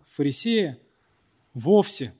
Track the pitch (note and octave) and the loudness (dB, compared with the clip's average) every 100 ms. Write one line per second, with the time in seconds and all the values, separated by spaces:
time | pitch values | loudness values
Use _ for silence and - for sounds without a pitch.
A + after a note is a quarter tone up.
0 | _ - C#3+ C3 A#3 A3+ E3 B2+ _ _ | _ -4 -2 -2 0 0 0 -6 _ _
1 | _ _ _ _ _ B2 A#2+ G#3 F#3+ - | _ _ _ _ _ -6 4 4 4 -4
2 | B2 | -12